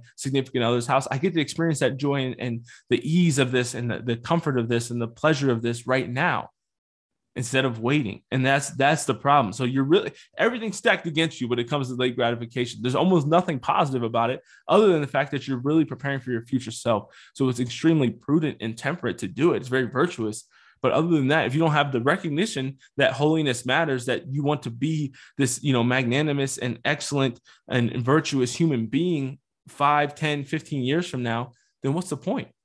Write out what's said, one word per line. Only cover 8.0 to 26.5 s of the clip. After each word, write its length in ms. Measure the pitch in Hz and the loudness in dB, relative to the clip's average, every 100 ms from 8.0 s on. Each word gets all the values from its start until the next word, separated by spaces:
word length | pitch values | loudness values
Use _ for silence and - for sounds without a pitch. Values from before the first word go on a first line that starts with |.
| 110 104 _ | -2 -8 _
And 120 | 131 | 0
that's, 260 | 131 139 - | 2 2 0
that's 340 | - 139 151 | 0 2 2
the 100 | - | 0
problem. 380 | 113 139 143 110 | 0 4 4 2
So 120 | 104 | -2
you're 200 | 123 131 | -2 0
really, 280 | 135 180 - - - - | 2 2 2 -8 -10 -2
everything's 400 | 220 247 220 - | 0 0 -6 -2
stacked 300 | 226 190 170 | 0 0 0
against 340 | 151 165 - | -2 -2 -2
you 60 | 120 | -2
when 140 | 120 | -2
it 100 | 120 | -2
comes 180 | 143 127 | -2 -2
to 60 | |
delayed 220 | 123 127 123 | -2 -2 0
gratification. 640 | 117 117 117 127 120 110 | 0 0 -4 -4 -6 -4
There's 140 | 120 127 | -2 2
almost 320 | 175 180 143 | 4 4 4
nothing 320 | 170 175 139 | 2 2 -2
positive 420 | - 156 151 131 | 0 0 0 0
about 280 | 117 117 117 | 0 0 0
it 120 | 131 - _ - | -2 -10 _ 2
other 220 | 180 214 | 4 6
than 120 | 165 | 4
the 60 | 143 | 2
fact 240 | 147 135 | -2 -2
that 160 | 143 120 | -4 -4
you're 140 | 127 | -2
really 240 | 135 160 | 2 2
preparing 360 | 151 143 143 135 | 2 -2 -6 -6
for 120 | 123 | -4
your 120 | 120 | -6
future 280 | 117 127 113 | -2 -4 -4
self. 420 | 113 120 107 - - - | -4 0 0 -2 -16 -12
So 140 | - 131 | -2 0
it's 120 | 120 | 0
extremely 500 | 123 - 160 160 127 | -4 0 2 4 2
prudent 480 | 113 - 156 156 - | -2 0 0 0 -4
and 160 | 113 113 | -8 -6
temperate 420 | 135 170 123 - | -6 -4 -4 -4
to 100 | 98 | -6
do 240 | 87 165 | 0 2
it. 60 | 135 | 2
It's 100 | 131 | 0
very 180 | 131 120 | -2 0
virtuous. 580 | 123 175 - 110 107 - _ _ _ | 0 -2 -2 -6 -8 -14 _ _ _
But 120 | 131 | 0
other 160 | - 170 | 2 4
than 180 | 160 131 | 2 4
that, 160 | 156 | 2
if 100 | 113 | 2
you 60 | 143 | 2
don't 120 | 160 | 4
have 180 | 147 143 | 4 2
the 100 | 127 | 0
recognition 800 | 123 151 165 147 220 139 131 135 _ - | 0 0 0 -2 -2 -2 -6 -8 _ 0
that 140 | 131 | 0
holiness 540 | 117 151 160 151 117 123 | 2 2 2 0 -2 0
matters, 400 | 139 156 131 120 | 0 0 -2 -2
that 260 | 120 - | -4 -4
you 120 | 139 | -2
want 180 | 143 147 | -2 -2
to 80 | - | -4
be 420 | 117 143 160 143 - - - | -4 -2 -2 -4 -8 -10 -2
this, 240 | 131 - | -2 0
you 120 | 135 | 0
know, 100 | 127 | 2
magnanimous 760 | 117 127 120 131 151 143 139 | 2 2 2 0 0 0 -2